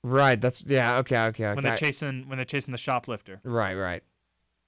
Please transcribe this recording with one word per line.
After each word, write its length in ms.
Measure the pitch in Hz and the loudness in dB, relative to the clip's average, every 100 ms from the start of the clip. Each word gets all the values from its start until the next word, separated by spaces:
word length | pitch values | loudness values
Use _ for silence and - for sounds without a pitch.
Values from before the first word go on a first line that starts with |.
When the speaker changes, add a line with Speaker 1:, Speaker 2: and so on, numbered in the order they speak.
Speaker 1:
Right, 360 | 123 131 139 117 | 2 6 6 6
that's, 220 | 123 - - | 2 -2 0
yeah, 320 | 135 120 123 | 2 4 2
okay, 200 | 131 120 113 | 2 2 2
okay, 280 | 110 107 | 0 -2
Speaker 2:
When 100 | 104 | 0
they're 100 | 135 | 0
Speaker 1:
okay. 120 | 113 151 | 0 -2
Speaker 2:
chasing, 400 | 139 147 131 135 | -2 -6 -8 -8
when 100 | 131 | -8
they're 60 | 127 | -6
chasing 260 | 143 131 | -6 -6
the 60 | 123 | -6
shoplifter. 600 | - 127 - 110 - 95 | -2 -4 -4 -8 -10 -14
Speaker 1:
Right, 320 | 123 117 98 95 | -4 0 0 -2
right. 260 | 92 85 - _ _ _ _ _ | -4 -6 -10 _ _ _ _ _